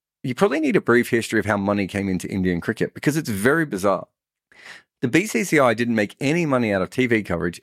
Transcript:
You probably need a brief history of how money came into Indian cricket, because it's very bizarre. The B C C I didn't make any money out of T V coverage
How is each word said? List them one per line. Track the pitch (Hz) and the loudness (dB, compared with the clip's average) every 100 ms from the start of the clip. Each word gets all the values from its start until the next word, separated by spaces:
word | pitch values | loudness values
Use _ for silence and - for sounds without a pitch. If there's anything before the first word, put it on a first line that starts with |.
| _ _ | _ _
You | 139 | -8
probably | 123 208 285 | 0 0 2
need | 302 190 | 0 2
a | |
brief | - 117 113 | 4 4 4
history | 117 107 110 | 0 0 -2
of | 101 | 0
how | 104 | 0
money | 98 101 95 | 0 -2 -2
came | 101 98 | -4 -2
into | 92 - | -4 -4
Indian | 98 92 87 | -2 0 0
cricket, | - 110 - | -2 -2 -4
because | - - 151 | -4 -2 -2
it's | 143 | -2
very | 98 110 160 156 | 0 2 2 0
bizarre. | 95 98 92 - _ _ _ _ _ - - _ _ | -2 0 0 -4 _ _ _ _ _ -20 -20 _ _
The | 123 | 0
B | 120 214 | 0 0
C | 233 | -2
C | 196 151 | 0 2
I | 127 | 4
didn't | 113 117 110 | 2 0 0
make | 104 - | -2 -2
any | 139 170 160 | -2 0 0
money | 131 113 | 0 2
out | 98 | 0
of | 87 | 0
T | - 127 | -2 0
V | 113 | 0
coverage | 98 85 87 85 | 0 -4 -4 -6